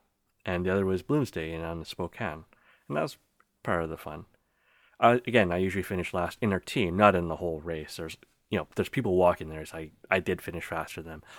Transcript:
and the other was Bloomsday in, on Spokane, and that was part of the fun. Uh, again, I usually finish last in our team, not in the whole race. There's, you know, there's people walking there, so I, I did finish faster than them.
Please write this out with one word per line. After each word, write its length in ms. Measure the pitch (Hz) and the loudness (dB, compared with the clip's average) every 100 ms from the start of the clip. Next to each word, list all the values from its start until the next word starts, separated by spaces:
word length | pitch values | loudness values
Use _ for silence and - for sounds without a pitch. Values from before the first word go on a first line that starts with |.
| _ _ _ _ | _ _ _ _
and 200 | - 90 | -4 -2
the 60 | 90 | 0
other 160 | 98 95 | 2 2
was 160 | 95 | 0
Bloomsday 500 | - 147 131 - 80 | 0 0 0 -4 -6
in, 100 | 82 | -6
on 220 | 82 82 | -6 -8
Spokane, 600 | 78 - 87 - 104 78 - _ _ _ - | -10 -8 -8 -6 -8 -8 -14 _ _ _ -6
and 100 | 147 | -4
that 60 | |
was 140 | 156 - _ _ _ _ | -4 -6 _ _ _ _
part 180 | - 90 | -2 0
of 80 | 82 | -2
the 60 | 80 | -6
fun. 300 | - 76 92 _ _ _ _ _ _ _ | -12 -14 -16 _ _ _ _ _ _ _
Uh, 180 | 117 123 - | 6 6 4
again, 240 | 117 90 | 4 4
I 60 | 87 | 2
usually 260 | 95 95 | 0 0
finish 320 | 87 95 85 | -4 -4 -4
last 240 | 92 85 - | -2 -4 -2
in 100 | 110 | 0
our 80 | 95 | 0
team, 360 | - - 92 90 | -2 -2 0 6
not 200 | 104 92 | 6 6
in 100 | 85 | 0
the 100 | 78 | -2
whole 240 | 90 80 | -4 -4
race. 360 | 82 80 76 - | -6 -8 -8 -10
There's, 220 | 82 - - _ _ | -12 -12 -18 _ _
you 80 | 104 | -4
know, 80 | 76 | -2
there's 140 | - 98 | -2 -2
people 280 | - 113 90 | 0 2 6
walking 320 | 90 85 78 | 6 4 -4
there, 160 | 78 | -10
so 140 | 78 82 | -10 -12
I, 120 | 78 - - | -12 -14 -2
I 80 | 95 | 0
did 240 | 87 - | 0 -4
finish 220 | - 85 | -4 -10
faster 360 | - 82 78 - | -8 -8 -6 -10
than 120 | 80 | -12
them. 100 | 78 - | -14 -16